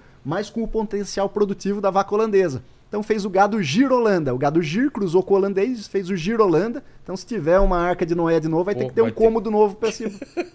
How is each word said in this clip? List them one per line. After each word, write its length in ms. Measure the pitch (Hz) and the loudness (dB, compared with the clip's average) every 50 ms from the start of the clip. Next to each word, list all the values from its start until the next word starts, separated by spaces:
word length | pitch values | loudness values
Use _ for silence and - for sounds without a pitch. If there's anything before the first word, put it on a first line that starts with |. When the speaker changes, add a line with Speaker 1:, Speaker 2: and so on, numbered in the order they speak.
| - - - - - | -10 -18 -20 -12 -8
Speaker 1:
mas 260 | 135 160 196 214 - | -6 -6 -6 -6 -6
com 120 | - 226 | -6 -6
o 60 | 226 214 | -6 -4
potencial 600 | - 220 214 208 - 202 202 190 - 202 196 196 | -4 -4 -4 -4 -6 -6 -6 -6 -4 -4 -4 -2
produtivo 500 | 196 - 208 190 196 - - 190 202 208 | 0 0 0 0 -2 -4 -4 -4 -4 -2
da 100 | 196 196 | -2 0
vaca 240 | 180 196 190 - 208 | 0 0 0 0 0
holandesa. 480 | 208 220 220 202 190 190 170 131 123 - - - _ _ _ | 0 0 2 4 2 2 2 -2 -6 -10 -14 -20 _ _ _
Então 140 | - 208 | -8 -6
fez 220 | 208 - 220 220 190 | -2 -2 -2 -2 -2
o 60 | 208 | 0
gado 300 | 180 185 202 202 220 220 | 2 4 4 4 2 0
gir 280 | 180 131 135 214 277 269 | -2 0 2 2 4 4
holanda. 420 | 254 247 233 214 196 175 156 135 123 | 4 2 4 2 2 2 0 -2 -2
O 40 | 127 | 0
gado 240 | 147 143 151 170 | 0 0 2 0
gir 260 | 175 143 156 220 262 294 | 0 0 -2 -2 -2 -2
cruzou 300 | - 226 202 180 156 190 | -2 -4 -2 2 2 2
com 120 | 185 - 196 | 2 4 2
o 20 | |
holandês, 500 | 196 190 196 196 190 202 254 254 226 202 - | 2 2 0 0 0 -2 -2 -4 -6 -8 -6
fez 200 | - 196 190 170 | -6 -6 -4 -4
o 60 | 202 | -4
gir 240 | 180 151 190 233 214 | -4 -2 -2 0 2
holanda. 440 | 214 190 160 151 190 233 233 285 - - - - | 2 4 4 2 0 0 -4 -8 -12 -16 -20 -18
Então 140 | - - 180 | -12 -12 -12
se 100 | 185 - | -10 -10
tiver 320 | - 240 202 143 156 175 190 | -8 -8 -4 0 2 4 4
uma 200 | 202 196 180 175 | 4 4 2 0
arca 280 | 175 175 180 175 180 | 0 -2 -2 -2 -2
de 80 | 165 170 | -2 0
Noé 240 | 175 170 165 165 165 | 0 2 2 2 0
de 80 | 156 160 | 0 0
novo, 160 | 160 160 180 | 0 0 0
vai 100 | 196 202 | 0 -2
Speaker 2:
Pô, 60 | 123 | -4
Speaker 1:
ter 40 | 131 127 | -4 -2
que 40 | - | 0
ter 60 | 226 | 0
um 40 | 226 | 0
Speaker 2:
vai 60 | 233 | 0
ter. 60 | 220 - | 2 2
Speaker 1:
cômodo 320 | 220 226 220 226 190 226 | 2 2 2 0 -2 0
novo 240 | 214 208 214 208 - | 2 2 2 2 2
pra, 120 | - 226 220 | -2 -4 -4
esse, 200 | - - 226 208 | -4 -6 -8 -10
pra 380 | 196 196 277 - - 349 359 359 | -10 -10 -16 -10 -8 -8 -8 -6